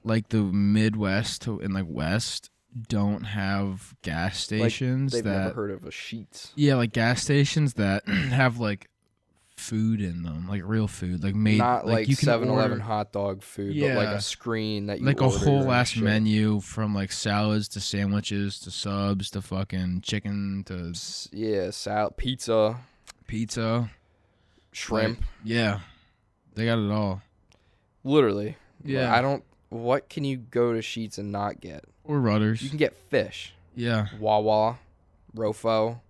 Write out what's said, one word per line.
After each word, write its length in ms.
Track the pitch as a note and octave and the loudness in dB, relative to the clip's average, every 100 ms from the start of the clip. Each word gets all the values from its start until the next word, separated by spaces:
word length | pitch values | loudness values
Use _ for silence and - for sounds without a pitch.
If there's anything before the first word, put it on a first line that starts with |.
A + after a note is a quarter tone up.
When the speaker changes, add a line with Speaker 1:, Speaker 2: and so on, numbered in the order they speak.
Speaker 1:
like, 260 | A2+ A2+ G#2+ | 2 0 2
the 120 | A2 | 0
Midwest 1000 | G2+ G2 G2+ G#2+ A2 G#2+ G2 G2 G#2+ - | 2 4 4 4 4 2 0 0 -2 -6
to, 160 | B2 G#2 | -6 -6
and, 120 | G2+ | -4
like, 120 | F#2+ F2 | -4 -4
West 600 | D2+ D#2 G#2 - - - _ _ B2 A2 | -4 0 0 -2 -8 -12 _ _ -14 -2
don't 340 | G#2+ G2+ G#2 | 0 2 0
have 720 | G#2 G#2 G2 G2 G2 F#2+ - - | -4 -4 -2 0 -2 -6 -12 -12
gas 320 | F#2 D#2+ F#2 | -6 -2 -2
Speaker 2:
Like, 20 | - | -4
Speaker 1:
stations 760 | - A2 A2+ - B2+ C3 C3+ | -4 0 0 0 -2 0 0
Speaker 2:
they've 100 | A#2+ | 0
Speaker 1:
that 140 | G#2+ G2 | 0 0
Speaker 2:
never 100 | F#2+ | -2
heard 180 | - G#2 | -4 -6
of 140 | F#2+ F2+ | -6 -12
a 40 | |
Sheetz. 640 | - - A2+ - - - - | -14 -12 -12 -14 -18 -14 2
Speaker 1:
Yeah, 200 | C#3+ C3+ | 4 4
like, 160 | A#2 | 2
gas 300 | A#2+ A2+ B2 | 2 2 2
stations 520 | - C#3+ C#3 D#3 C#3+ - | 2 4 4 2 0 2
that 300 | G2+ G2 - | 0 0 0
<clears throat> 0 | |
have, 520 | G3+ C#3 B2+ B2+ A#2+ | -2 0 4 2 2
like, 280 | A2 G2+ - _ _ _ _ _ _ - | -4 -4 -10 _ _ _ _ _ _ -16
food 440 | - A2 A2 A2 | -4 0 2 2
in 220 | F#2+ E2+ | -2 -4
them, 240 | E2+ D#2 F2+ | -6 -6 -4
like, 140 | G2+ | -4
real 240 | F2+ A2 G#2 | 0 0 0
food, 340 | - F2+ F2+ | -2 -4 -2
like, 140 | F#2+ G2+ | -2 2
made, 220 | G#2+ G#2+ | 4 4
Speaker 2:
Not 280 | A#2+ B2 - | 4 2 2
Speaker 1:
like, 80 | A2+ | 2
Speaker 2:
like 120 | A2 | 2
Speaker 1:
you 80 | C3+ | 2
can 120 | C#3+ | 4
Speaker 2:
seven 200 | A#2 A#2 | 4 4
eleven 260 | A2 G#2+ | 2 2
Speaker 1:
order 100 | A#2+ | 0
Speaker 2:
hot 280 | G#2 G#2+ G#2 | -2 -4 -2
dog 300 | G2+ G2+ F#2+ | -2 -4 -4
food, 320 | - - G2+ - | -10 -8 -4 0
but, 180 | C#3+ B2 | 0 2
like, 120 | G#2+ | 0
Speaker 1:
Yeah. 60 | |
Speaker 2:
a 80 | G#2 | -2
screen 640 | G2+ - A#2+ A2+ G#2+ G#2 G2+ | -4 -6 -4 -2 -2 -4 -4
that 140 | G2+ | 0
you 40 | C3+ | 0
Speaker 1:
Like 140 | C#3 | 2
a 60 | C3 | 2
Speaker 2:
order 120 | - | 4
Speaker 1:
whole 220 | D3 C#3 | 4 4
Speaker 2:
and 80 | C3 | 4
Speaker 1:
ass 180 | B2 B2 | 2 2
Speaker 2:
shit. 140 | A#2 | 2
Speaker 1:
menu 580 | G#2+ G#2+ G#2+ G#2+ G#2+ G#2 | 2 4 4 4 4 2
from, 340 | - - G#2+ G2+ | -2 -4 -2 -2
like, 160 | F#2+ | -4
salads 560 | - A2 G#2 G#2+ G#2+ G2+ | -4 -2 0 2 0 -2
to 120 | G#2 | -6
sandwiches 760 | - G2+ G2+ G#2 - G2+ G2+ - | -4 -2 0 0 -2 -2 -2 -6
to 100 | - | -12
subs 580 | - G#2 G2+ G2+ G2 G2 | -8 -4 -2 0 -2 -4
to 100 | G2+ | -8
fucking 580 | - F#2 G2 F#2+ F#2 F2+ | -6 -6 -4 -2 -2 -2
chicken 600 | - G#2+ G#2 G2+ G2 G2 F#2+ | -4 -4 -4 -4 -4 -6 -6
to 240 | F#2 E2+ | -8 -8
Speaker 2:
S-, 360 | E2+ - - - | -8 -10 -12 -12
yeah, 380 | G2 A2 G2+ F2+ | -6 -2 0 -2
sal-, 400 | - - G#2+ G#2+ | -6 -4 -2 -2
pizza. 680 | - B2+ B2+ - A2 G#2+ A#2+ B2 _ - - - | -2 -6 -4 0 4 4 0 -12 _ -20 -20 -8
Speaker 1:
pizza. 640 | A2+ A2+ A#2+ A2+ A#2 A2+ - _ _ _ _ _ _ _ | -6 -4 -2 0 0 -2 -8 _ _ _ _ _ _ _
Speaker 2:
Shrimp. 480 | - - G#2+ A2+ A#2 | -14 -4 0 0 0
Speaker 1:
Like, 80 | - - | -6 -6
yeah. 360 | A2 A#2 A2 G2 - _ _ _ _ _ _ G#2+ | -2 2 2 0 -8 _ _ _ _ _ _ -4
They 100 | A2+ | 0
got 140 | A#2 | 2
it 100 | G#2 | 0
all. 300 | G#2 G#2 F#2+ - _ _ _ _ _ _ _ C3+ | 0 0 -4 -10 _ _ _ _ _ _ _ 2
Speaker 2:
Literally. 500 | D3 A#2+ G2+ G#2 - _ _ | 4 6 2 -4 -10 _ _
Speaker 1:
Yeah. 300 | - C3 B2+ | -4 -2 4
Speaker 2:
I 80 | A#2 | 4
don't, 220 | C3 C#3 - _ _ | 4 0 -6 _ _
what 400 | A2+ A#2+ C3+ - | -6 0 0 -2
can 140 | - | -6
you 140 | C#3 C3 | -4 -4
go 340 | A#2 A#2+ A#2+ | -4 0 2
to 80 | A2+ | 0
Sheetz 380 | A2 - A2 - | -4 -8 -8 -8
and 160 | G2+ | -6
not 260 | G2+ G2+ - | -4 -4 -6
get? 240 | F#2 D2 - _ - | -14 -16 -18 _ -2
Speaker 1:
Or 140 | D3 | 2
Rudders. 400 | A#2+ G#2+ G#2+ A2+ | 4 4 4 0
Speaker 2:
You 80 | C3+ | -4
can 80 | D3+ | 0
get 180 | D3+ - | 0 0
fish. 580 | - C3 - - - - _ - | -2 0 0 -6 -16 -20 _ -6
Speaker 1:
Yeah. 320 | A#2+ A2+ G#2 G#2 | -2 0 -2 -2
Speaker 2:
Wawa. 600 | G#2+ G#2+ G#2+ G#2+ A2 A#2+ _ _ _ _ - A2 | 2 4 4 4 2 -2 _ _ _ _ -18 -4
Rofo. 640 | A2 A2 A2+ A2 A2 A#2 | -4 -2 0 2 2 -2